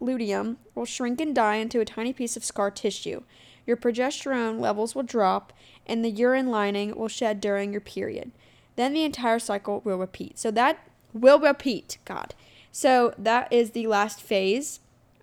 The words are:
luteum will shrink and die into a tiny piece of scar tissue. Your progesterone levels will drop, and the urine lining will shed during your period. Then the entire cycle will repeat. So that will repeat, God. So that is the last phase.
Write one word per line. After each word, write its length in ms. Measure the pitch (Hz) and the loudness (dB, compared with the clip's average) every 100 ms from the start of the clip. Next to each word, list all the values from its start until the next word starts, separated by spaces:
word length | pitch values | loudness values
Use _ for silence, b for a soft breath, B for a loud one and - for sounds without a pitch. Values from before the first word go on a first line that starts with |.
luteum 540 | 247 254 214 196 214 240 - | -4 -2 -2 -2 -4 -8 -12
will 100 | - | -8
shrink 360 | 233 - 247 247 | -8 -4 -4 -2
and 140 | 320 | -2
die 220 | 247 214 214 | 2 2 2
into 240 | 226 240 | 0 -2
a 40 | |
tiny 280 | 214 - 233 | -2 -4 -6
piece 240 | 262 233 233 | -4 -6 -6
of 80 | |
scar 260 | - - 202 | -8 -2 -2
tissue. 520 | 208 214 - - - - B B B - | -2 -6 -4 -8 -10 -12 B B B -4
Your 100 | 233 | 0
progesterone 840 | 240 226 254 294 277 254 226 226 | 0 0 -2 -4 -4 -2 -2 -2
levels 340 | 233 202 233 | -2 0 -2
will 80 | 269 | -4
drop, 500 | 247 233 190 196 - - B B - | -4 2 2 2 -4 -20 B B -6
and 180 | 226 | -2
the 60 | 226 | -2
urine 400 | 208 247 262 254 | 2 4 4 2
lining 440 | 220 202 202 208 | 0 0 0 -4
will 140 | - 220 | -4 -6
shed 320 | - 226 208 | -2 -2 0
during 320 | 208 202 202 | -2 -2 -2
your 80 | 208 | -6
period. 500 | 202 190 196 - 247 - b b b - | -8 -8 -6 -6 -10 -18 b b b -2
Then 160 | 254 | 0
the 120 | 302 | 2
entire 340 | 311 - 247 233 | 0 0 0 0
cycle 420 | - 202 - 202 | 0 -6 -4 -4
will 140 | 214 185 | -2 -4
repeat. 400 | 185 - - - | -4 -8 -14 -6
So 120 | 220 | -2
that 360 | 214 262 320 - _ _ | 2 2 2 -8 _ _
will 260 | 226 254 294 | 4 8 8
repeat, 600 | 294 285 277 202 - - | 6 2 -2 -4 -6 -16
God. 300 | - - - - B B B | -12 -10 -10 -16 B B B
So 420 | - 285 254 240 - | 0 4 6 4 2
that 360 | 208 240 - | 0 2 2
is 180 | 240 226 | 2 2
the 160 | 233 220 | -2 0
last 340 | 208 208 - | 0 0 -4
phase. 600 | - 202 190 233 285 - _ _ _ _ | -2 0 2 0 -2 -12 _ _ _ _